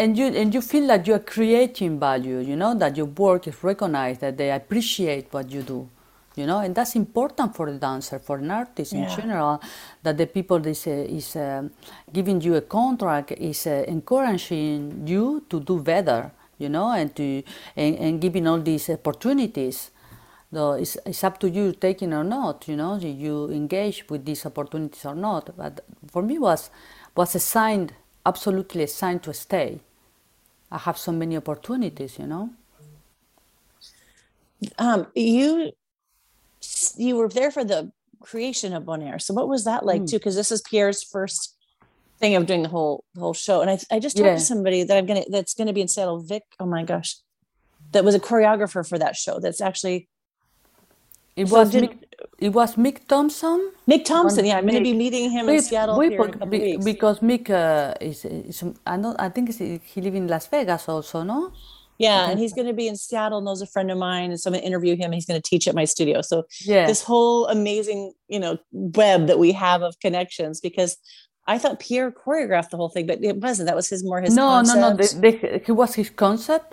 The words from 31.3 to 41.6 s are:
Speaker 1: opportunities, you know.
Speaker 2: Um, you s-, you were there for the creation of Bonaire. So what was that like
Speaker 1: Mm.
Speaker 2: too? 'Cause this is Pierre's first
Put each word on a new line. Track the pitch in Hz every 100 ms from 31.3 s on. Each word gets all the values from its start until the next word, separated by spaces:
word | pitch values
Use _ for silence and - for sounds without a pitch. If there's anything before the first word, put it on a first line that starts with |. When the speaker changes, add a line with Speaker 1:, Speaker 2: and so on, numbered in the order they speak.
| 160
Speaker 1:
opportunities, | 156 147 - 254 196 147 135 -
you | 143
know. | 165 233 240 _ _ 151 147 _ _ _ _ _ _ _ _ - _ _ _ _ _ _ - 208 -
Speaker 2:
Um, | 240 208 -
you | 247 226 240 285 330 311 - _ _ _ _ _ _ _ _
s-, | - - - -
you | 247 233
were | 220
there | 214 285
for | 277
the | 220 170 156 _ _ _
creation | - 226 254 247 196
of | 170
Bonaire. | 170 160 147 165
So | -
what | 202 262
was | 269
that | 214 233
like | 196 202
Speaker 1:
Mm. | 170
Speaker 2:
too? | 214
'Cause | 208 190
this | 214
is | 214
Pierre's | - 214 202 202
first | - 196 196 - - _